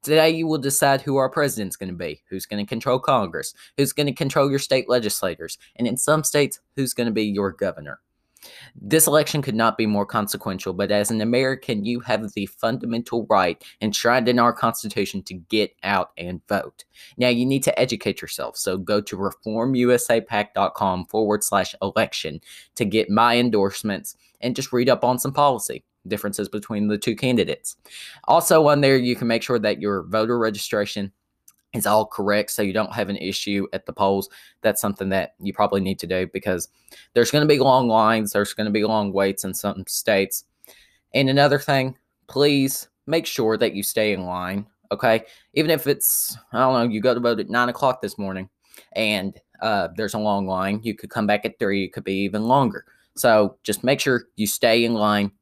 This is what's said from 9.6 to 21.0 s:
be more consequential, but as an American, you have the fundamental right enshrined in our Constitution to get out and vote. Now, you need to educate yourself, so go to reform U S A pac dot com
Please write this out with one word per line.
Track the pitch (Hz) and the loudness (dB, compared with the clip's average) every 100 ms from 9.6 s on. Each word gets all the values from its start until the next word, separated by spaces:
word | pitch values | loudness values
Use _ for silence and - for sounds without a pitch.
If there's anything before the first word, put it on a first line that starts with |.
| 113 104 | 2 2
be | 110 | 0
more | 104 101 | 0 0
consequential, | 113 104 - - 92 - | -2 -2 -4 -6 -6 -6
but | 90 101 | -4 0
as | 104 104 | 2 0
an | 110 | 0
American, | 110 120 131 131 - 110 | 0 2 2 -2 -4 -4
you | 101 120 | -2 -4
have | 117 107 110 | -2 -2 -2
the | - 98 | -6 -8
fundamental | - 113 127 123 117 117 120 107 | -4 -4 -2 -4 -4 -2 -4 2
right | 104 92 - - - | 4 4 -2 -12 -6
enshrined | 107 101 120 127 117 | -4 0 2 2 2
in | 123 | 4
our | 120 | 4
Constitution | 117 117 - 110 113 98 98 | 2 -2 -2 -8 -4 -4 -6
to | 90 | -12
get | 92 85 107 104 _ | -16 -4 -2 -2 _
out | 92 98 - - | -2 -2 -2 -8
and | 87 90 _ | -10 -10 _
vote. | 101 - _ - _ - - | -4 -4 _ -20 _ -20 -2
Now, | 123 | 0
you | 120 127 | 2 2
need | 135 | 0
to | 131 - | 0 0
educate | 127 110 - 98 | 0 0 -4 -6
yourself, | 82 - 64 - | -8 -8 -8 -6
so | - 92 | -4 -4
go | 87 104 | -2 -2
to | 104 92 | -2 -6
reform | 98 - - 110 120 131 | -6 -6 -6 -4 0 2
U | 123 | 4
S | 123 - | 2 2
A | 117 | 0
pac | 101 107 104 | 2 -2 -2
dot | - 98 - | -2 -2 0
com | 98 92 | -2 -2